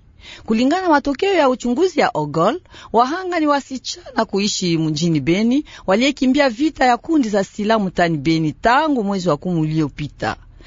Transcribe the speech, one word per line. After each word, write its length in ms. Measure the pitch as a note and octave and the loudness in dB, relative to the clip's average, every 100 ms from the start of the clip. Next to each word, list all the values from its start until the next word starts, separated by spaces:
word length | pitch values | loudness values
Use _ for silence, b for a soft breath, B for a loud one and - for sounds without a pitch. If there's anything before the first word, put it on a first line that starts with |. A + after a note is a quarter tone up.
| - _ B B - | -16 _ B B -4
Kulingana 360 | A3 B3+ F4+ | 0 2 0
na 60 | F#4 | 2
matokeo 460 | D4 C#4+ C#4 G4 | 0 0 -2 0
ya 140 | F#4 C4+ | 2 2
uchunguzi 520 | B3+ A#3+ B3 F#4 D4 | 0 -2 0 0 2
ya 100 | G3 | 0
OGOL, 460 | - D3+ D3+ F3+ E4+ - B B | 0 -4 0 0 0 -10 B B
wahanga 480 | G#3+ B3+ E4+ F#4 F4 | 0 0 0 -4 -2
ni 60 | D4+ | 0
wasichana 800 | C#4+ - C4 - F4 C#5+ B4+ | 0 -2 -12 -12 -14 -10 -4
kuishi 540 | A3+ G3 G#3 - F3+ E3 | -2 0 -2 -2 -2 0
mjini 420 | D#3 D3+ E3+ D#3 | 0 0 0 0
Beni 440 | C3 F3 A3+ C4 - B - | 0 0 2 0 -2 B -2
waliekimbia 640 | G3 C4+ B3+ B3+ C4 C#4+ | 2 2 0 0 2 2
vita 340 | G#3+ D#4 - | 2 -2 2
ya 120 | B3+ A#3+ | 2 2
kundi 320 | - D#4+ A3+ | 0 0 2
za 160 | G3+ | 0
silaha 360 | F#3+ - G#3 F#3 | -2 -4 0 0
mtaani 380 | F#3+ - E3+ D#3 | 0 0 0 0
Beni 340 | C#3 D#3+ D#3+ | 0 0 0
tangu 520 | - A3+ B3+ D#4 C4+ | -2 2 2 2 0
mwezi 240 | G3+ G3 F3 | -2 -2 -2
wa 80 | D3 | -2
kumi 240 | F3+ E3+ | -2 -2
uliopita. 760 | D#3 D#3 D3 - D3 - A2 - - - | 0 0 -2 -4 -12 -6 -8 -8 -12 -20